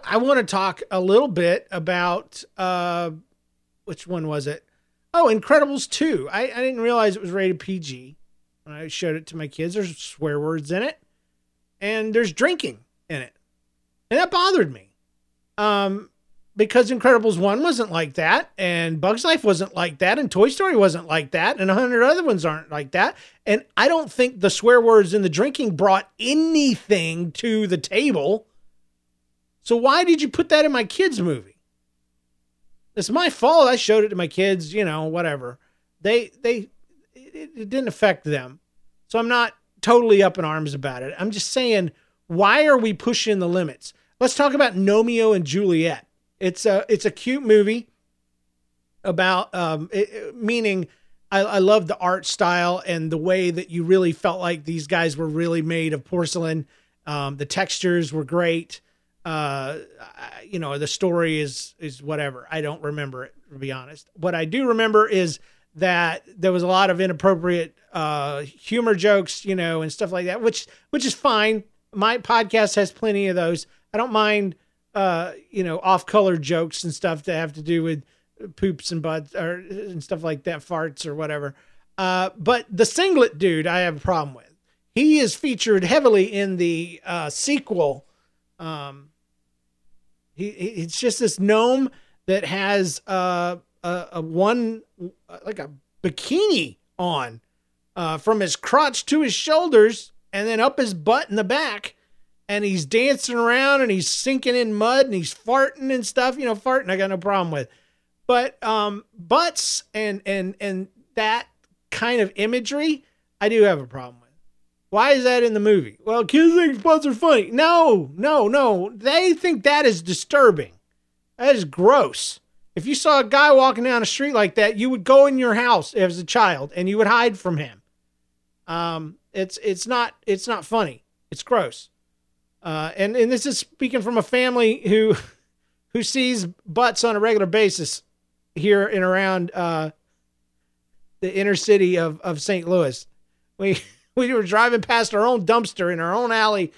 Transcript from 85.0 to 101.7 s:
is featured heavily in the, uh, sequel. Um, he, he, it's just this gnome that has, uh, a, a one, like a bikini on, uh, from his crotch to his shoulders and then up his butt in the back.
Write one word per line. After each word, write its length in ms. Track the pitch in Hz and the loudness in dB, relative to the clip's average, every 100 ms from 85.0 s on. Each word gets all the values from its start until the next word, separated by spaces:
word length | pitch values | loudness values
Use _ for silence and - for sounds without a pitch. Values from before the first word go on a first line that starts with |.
| 302 302 | 4 4
is 160 | 233 | 2
featured 480 | - 294 233 233 202 | 0 -4 -2 2 2
heavily 420 | 180 294 254 208 | 4 4 6 4
in 320 | 196 202 196 185 | 4 0 -4 0
the, 440 | 170 165 170 170 | 0 -2 -6 -12
uh, 260 | - 175 151 | -10 -8 -6
sequel. 760 | - - 285 - 185 147 139 - _ _ _ _ - | -6 -4 -4 -2 0 0 -2 -12 _ _ _ _ -16
Um, 520 | 165 156 143 139 143 _ _ _ _ _ _ _ _ _ _ _ _ | -12 -12 -12 -18 -20 _ _ _ _ _ _ _ _ _ _ _ _
he, 160 | - 202 | -14 -12
he, 160 | 196 185 | -10 -10
it's 320 | 214 165 - | -10 -10 -4
just 200 | 247 - | -2 0
this 200 | 226 - | -2 0
gnome 520 | 202 220 233 262 262 - _ _ - | 2 4 4 2 0 -6 _ _ -4
that 180 | 190 | -2
has, 560 | 220 196 196 202 185 143 - | -2 -4 0 0 0 -4 -6
uh, 500 | 190 180 175 175 175 _ _ | -2 -2 -2 -4 -6 _ _
a, 240 | 175 180 170 | -8 -6 -8
a 80 | 175 | -10
one, 600 | 160 160 202 240 226 226 - _ 180 - _ 175 | -6 0 2 2 -2 -6 -16 _ -16 -16 _ -16
like 140 | - 202 | -14 -12
a 120 | 160 139 _ _ | -14 -18 _ _
bikini 760 | 185 - - 311 415 277 143 - _ - | -6 -6 -4 0 2 0 -2 -10 _ -8
on, 420 | 180 151 120 113 _ _ _ _ _ | -4 -4 -6 -12 _ _ _ _ _
uh, 240 | - 170 160 | -8 -6 -2
from 220 | 214 220 | 0 0
his 160 | 185 - | 0 -4
crotch 500 | - 269 302 247 - | 0 2 2 -2 -2
to 140 | 302 | 0
his 140 | 277 | 0
shoulders 760 | - - 311 349 240 214 226 - - _ | -2 0 0 6 6 6 2 -12 -20 _
and 160 | 196 214 | -6 -4
then 100 | 226 | 0
up 200 | 254 277 | 0 2
his 160 | 240 | -2
butt 360 | 180 151 247 311 | -2 0 0 0
in 60 | 208 | -4
the 80 | |
back. 500 | 196 269 302 | -2 -2 -2